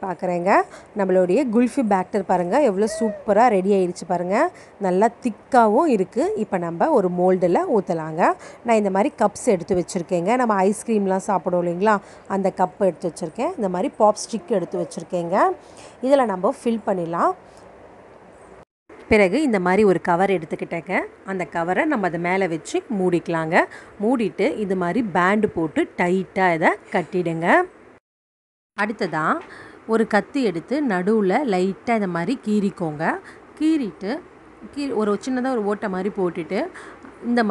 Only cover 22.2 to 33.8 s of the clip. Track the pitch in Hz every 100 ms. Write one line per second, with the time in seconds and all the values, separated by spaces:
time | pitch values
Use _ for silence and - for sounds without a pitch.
22.2 | 175 190 185 160 - 359 - 208 185 170
23.2 | 170 165 160 190 359 - - - 208 262
24.2 | 196 - 220 262 202 190 175 202 226 170
25.2 | 180 214 208 175 160 269 339 - 175 190
26.2 | 180 196 185 160 226 403 - 196 165 185
27.2 | 170 165 170 311 359 - - - _ _
28.2 | _ _ _ _ _ - 208 226 190 156
29.2 | 160 311 - - - - - 220 220 208
30.2 | 202 285 233 170 - 285 277 180 185 226
31.2 | 190 214 285 185 185 185 - 226 202 170
32.2 | 170 262 214 208 196 - 165 151 170 349
33.2 | - - - - 311 320